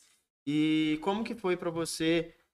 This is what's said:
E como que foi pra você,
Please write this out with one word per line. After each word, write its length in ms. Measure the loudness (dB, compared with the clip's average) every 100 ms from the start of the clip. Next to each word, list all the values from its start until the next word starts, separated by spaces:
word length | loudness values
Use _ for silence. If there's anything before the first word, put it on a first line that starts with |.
| -10 _ _ _ -2
E 520 | 2 2 2 2 0
como 220 | -2 -2
que 100 | -4
foi 240 | -4 -2 -2
pra 140 | -2
você, 640 | -4 -4 -2 2 2 0 -10 _